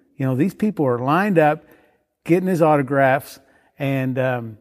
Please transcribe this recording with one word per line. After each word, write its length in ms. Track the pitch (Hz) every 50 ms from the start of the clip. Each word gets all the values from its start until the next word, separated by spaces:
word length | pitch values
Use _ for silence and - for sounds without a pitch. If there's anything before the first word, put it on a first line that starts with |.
| _ _ _
You 100 | - 135
know, 100 | 131 131
these 200 | 123 165 196 -
people 320 | - 214 214 190 - 147 127
are 100 | 120 117
lined 400 | 127 135 151 180 202 214 185 160
up 260 | 151 147 156 156 - _ - _ _ _ _ _ _ _ _ _ -
getting 240 | - 165 185 180 185
his 160 | 190 151 170
autographs. 760 | 156 151 143 135 123 143 139 135 131 131 143 - - - - _ _ _ _ _ _ _ -
And, 400 | 143 135 135 135 131 131 127 131
um, 400 | 127 131 123 120 117 113 107 -